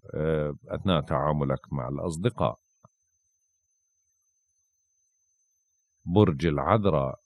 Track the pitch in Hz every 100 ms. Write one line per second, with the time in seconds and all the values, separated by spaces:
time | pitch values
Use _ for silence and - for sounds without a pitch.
0 | - - 78 78 76 71 - 78 95 82
1 | 69 71 73 76 69 67 - 69 62 69
2 | 87 80 113 - 67 - _ _ _ _
3 | _ _ _ _ _ _ _ _ _ _
4 | _ _ _ _ _ _ _ _ _ _
5 | _ _ _ _ _ _ _ _ _ _
6 | 82 92 101 71 82 71 71 110 98 78
7 | 67 -